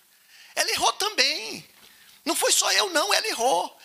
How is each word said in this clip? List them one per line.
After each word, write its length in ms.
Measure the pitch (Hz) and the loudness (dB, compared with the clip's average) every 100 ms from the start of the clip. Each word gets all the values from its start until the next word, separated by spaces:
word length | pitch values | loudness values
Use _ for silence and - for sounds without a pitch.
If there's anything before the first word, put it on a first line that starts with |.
| _ _ _ - - - | _ _ _ -20 -10 -4
Ela 160 | 415 | -2
errou 200 | 403 403 | 0 0
também. 720 | - 403 392 269 320 440 233 - - - - - - | 0 -2 2 0 0 -10 -14 -16 -20 -20 -20 -20 -10
Não 120 | 285 - | -4 0
foi 160 | 453 | 2
só 200 | - - | 2 2
eu, 160 | 381 403 | 0 0
não, 220 | 302 392 | 0 2
ela 140 | - 440 | 0 0
errou. 520 | 262 240 269 277 - | 0 0 0 -2 -10